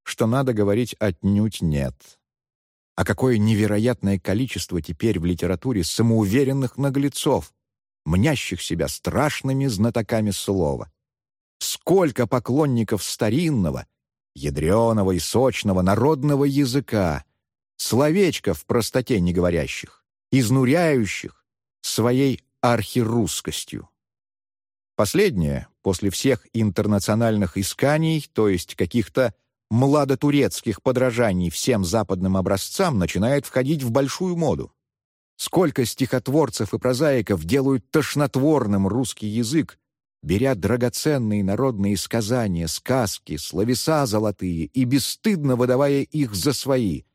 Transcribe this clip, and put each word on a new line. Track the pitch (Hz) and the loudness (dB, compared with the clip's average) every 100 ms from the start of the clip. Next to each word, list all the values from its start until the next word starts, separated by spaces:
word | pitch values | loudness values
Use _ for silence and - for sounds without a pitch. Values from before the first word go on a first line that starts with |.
что | - - 113 | -10 -2 0
надо | 131 131 | 2 0
говорить | 107 101 104 120 - | 2 2 2 -2 -2
"отнюдь | 107 87 98 101 107 - | -4 0 0 2 0 0
нет". | 85 73 65 - - _ _ _ _ _ _ _ _ - | -2 0 -2 -8 -20 _ _ _ _ _ _ _ _ -4
А | |
какое | - - 131 113 | -2 0 2 4
невероятное | 107 104 107 104 120 120 98 98 | 4 4 2 2 0 0 0 -2
количество | - 101 131 95 - 87 | 0 -2 -2 -6 -6 -6
теперь | 78 80 113 92 | -6 -4 -2 0
в | |
литературе | 87 85 87 90 131 110 | 0 -2 -2 -2 -2 -2
самоуверенных | 82 - 113 113 104 123 131 139 127 - | -2 0 2 2 2 2 2 0 -4 -2
наглецов, | 139 135 143 - 151 110 - _ _ _ _ _ | -2 0 -2 -2 0 0 -2 _ _ _ _ _
мнящих | 76 90 143 131 - 90 | -2 2 2 0 -4 -8
себя | - 82 71 | -6 -4 -4
страшными | - - 87 147 - 135 135 139 | -4 -4 0 0 -2 -2 -2 0
знатоками | 98 117 117 110 113 104 | 0 0 -2 -2 -2 -2
слова. | 95 - 98 76 64 55 _ _ _ _ _ _ - | -4 -2 0 0 -2 -8 _ _ _ _ _ _ -10
Сколько | - - - 190 165 - 117 | -8 -6 2 2 2 0 -2
поклонников | 127 - 135 147 120 107 104 | -2 0 0 2 0 0 -2
старинного, | - - 110 127 170 127 82 64 - _ _ _ _ | -4 -2 0 0 0 0 -2 -4 -10 _ _ _ _
ядреного | - 71 71 78 107 117 110 95 | -10 -6 -2 0 2 2 2 2
и | 90 | 0
сочного | - 110 131 - 104 92 | 0 2 2 0 0 2
народного | 90 101 135 147 147 139 | 2 2 2 2 0 2
языка, | 139 139 135 139 - 110 87 71 - _ _ _ _ - | 2 2 0 0 0 0 0 -2 -8 _ _ _ _ -10
словечко | - 113 151 185 180 - - | -2 0 2 2 2 0 -4
в | 82 - | -4 -2
простоте | 123 - 131 - 110 | -2 0 -2 0 0
не | 87 | 2
говорящих, | 87 87 85 69 - - _ _ _ - | 2 0 0 -4 -8 -14 _ _ _ -2
изнуряющих | 135 110 135 123 165 170 135 101 - - - _ _ _ _ | 0 2 2 2 2 2 2 0 -4 -12 -18 _ _ _ _
своей | - - 117 127 139 117 _ _ | -8 0 2 2 2 -2 _ _
архирусскостью. | 123 117 95 123 110 117 95 - - - - - - _ _ _ _ _ _ _ _ _ _ - | 0 2 0 0 2 2 0 -2 -6 -8 -10 -12 -14 _ _ _ _ _ _ _ _ _ _ -2
Последнее, | 107 170 202 104 73 67 - _ | 0 2 2 2 -2 -2 -8 _
после | 98 92 101 | -4 -2 -2
всех | - 135 120 _ | 0 0 0 _
интернациональных | 113 107 92 104 104 - 110 117 107 92 98 | -2 0 0 2 0 2 2 2 2 0 -2
исканий, | 98 - 135 156 160 160 - | -6 0 0 2 0 -2 -2
то | - 107 | 0 2
есть | 90 - | 2 -4
каких-то | - 92 120 - - 120 - _ _ - | -4 -2 -2 -2 0 0 -2 _ _ -4
младотурецких | 113 139 147 135 135 143 143 113 - 113 101 | 2 4 4 2 0 2 2 2 -2 -6 -4
подражаний | 131 123 127 113 113 92 87 | 0 2 2 2 0 2 -2
всем | - - 113 | -2 0 0
западным | 87 110 104 95 92 95 | 0 0 0 -2 0 0
образцам, | 92 98 - - 185 110 | 0 -2 -4 -2 0 0
начинает | 85 90 110 143 - | -2 0 0 0 -2
входить | 127 131 160 | -2 0 -2
в | 123 | 0
большую | 123 139 - 185 170 | 0 0 -2 -4 -2
моду. | 156 76 - _ _ _ _ _ _ - | -2 -2 -6 _ _ _ _ _ _ -12
Сколько | - 165 170 - | -2 0 2 0
стихотворцев | 117 - 131 131 - 147 135 - 104 | -2 -2 -2 -2 0 0 0 -2 -4
и | 107 | -2
прозаиков | 127 123 156 131 101 95 | -2 0 2 2 0 -2
делают | 82 135 135 131 - | 0 0 2 0 0
тошнотворным | 156 131 143 143 131 147 147 110 101 98 | 0 0 0 0 2 2 2 2 0 0
русский | 113 123 - 107 | 0 -4 -6 -6
язык, | 110 113 156 107 - _ _ _ _ | -4 0 0 -2 -8 _ _ _ _
беря | 76 98 135 113 | -2 0 2 0
драгоценные | 95 123 120 - 156 143 110 104 | 0 0 0 -2 0 0 0 0
народные | 95 104 135 104 101 98 | 0 0 0 0 0 0
сказания, | - 117 104 127 107 85 82 | -2 -2 0 0 0 -2 -4
сказки, | - - 127 107 - - 73 | -6 -2 0 0 -4 -10 -10
словеса | - 80 113 123 - 156 | -6 -2 0 0 0 0
золотые | 135 107 107 - 92 85 | 0 0 -2 -4 -6 -4
и | 80 131 | -4 -2
бесстыдно | 127 139 - - 220 190 143 | 0 0 -2 -4 -2 0 0
выдавая | 123 123 127 143 139 | 0 2 2 2 0
их | - 151 131 | -2 -2 -2
за | 101 143 | -2 -2
свои, | 127 131 131 107 73 - | -2 0 0 0 -4 -10